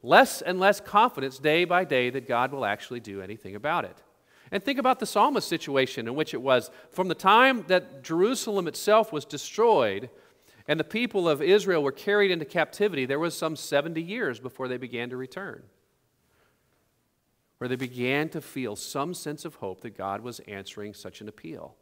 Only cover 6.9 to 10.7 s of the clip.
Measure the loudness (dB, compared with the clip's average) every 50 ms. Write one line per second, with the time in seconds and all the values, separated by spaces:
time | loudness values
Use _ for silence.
6.9 | -6 -4 -2 -2 -4 0 4 6 6 8 6 6 4 0 0 2 2 2 2 -2
7.9 | -18 -18 -8 -4 2 2 2 2 2 -2 -4 -4 -2 -2 -2 -4 -6 -4 2 4
8.9 | 4 4 4 2 -4 -8 -8 -8 -12 -12 -12 -10 0 2 4 4 6 4 4 2
9.9 | 0 -2 -6 -10 -16 -20 _ _ _ _ _ _ _ _ _ -2